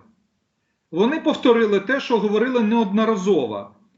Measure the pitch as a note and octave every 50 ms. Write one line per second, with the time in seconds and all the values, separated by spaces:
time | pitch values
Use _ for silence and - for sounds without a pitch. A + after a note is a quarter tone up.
0 | - _ _ _ _ _ _ _ _ _ _ _ _ _ _ _ _ _ - D#3+
1 | G3+ A#3+ D#4 D#4 D#4 D#4+ C4+ - - C4+ A#3 A#3 A3+ G#3 G3+ G3 F#3+ - C4 C#4
2 | - - B3 A3 F#3 G#3+ G3+ G#3+ A3+ C4 B3+ B3 A3+ G#3 A3+ A#3 A3+ F#3+ G3 G#3+
3 | A3 G#3+ A3+ G3 F3+ G3+ G3 D#3 C3 A2 G#2 G2+ G2+ - - _ _ _ _